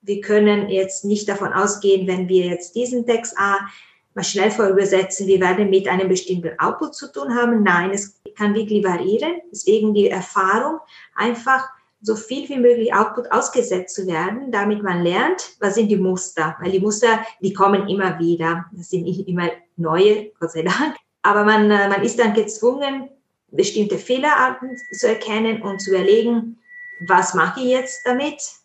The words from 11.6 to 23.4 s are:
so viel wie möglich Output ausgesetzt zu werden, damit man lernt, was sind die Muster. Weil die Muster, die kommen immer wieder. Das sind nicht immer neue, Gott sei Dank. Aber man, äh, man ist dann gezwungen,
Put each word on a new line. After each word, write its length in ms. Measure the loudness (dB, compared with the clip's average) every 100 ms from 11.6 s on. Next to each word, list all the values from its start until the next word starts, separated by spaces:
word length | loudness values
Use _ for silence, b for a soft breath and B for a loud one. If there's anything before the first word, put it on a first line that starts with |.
| 0 B B _
so 140 | -4 -4
viel 320 | -4 -10 -6
wie 80 | 2
möglich 360 | 4 4 2
Output 380 | 2 0 -2 -2
ausgesetzt 640 | -2 0 -2 0 -2 -4 -8
zu 100 | -4
werden, 460 | -4 -4 -6 -4
damit 320 | -2 -2 -2
man 200 | -2 -2
lernt, 520 | 0 0 0 -2 -6 _
was 140 | -2 0
sind 120 | 2
die 80 | 2
Muster. 600 | 0 -2 -6 -4 -4 -4
Weil 100 | -2
die 100 | 0
Muster, 400 | 0 0 2 2 B B
die 120 | -6
kommen 340 | 2 4 4 0
immer 320 | -2 -2 0
wieder. 460 | 0 0 0 -2 -6
Das 160 | -16 -6
sind 140 | -4
nicht 240 | -4 -6 -4
immer 220 | -2 -2 -6 _ -6
neue, 480 | -2 4 4 4 -2 _
Gott 120 | -8
sei 120 | -4
Dank. 320 | -2 -2 -2 -4 _ _
Aber 200 | 2 4
man, 280 | 4 4 6
äh, 160 | 4 2
man 160 | 0
ist 160 | -2 2
dann 140 | 2
gezwungen, 760 | 2 -2 0 0 0 -4 -6 -12 _ _ _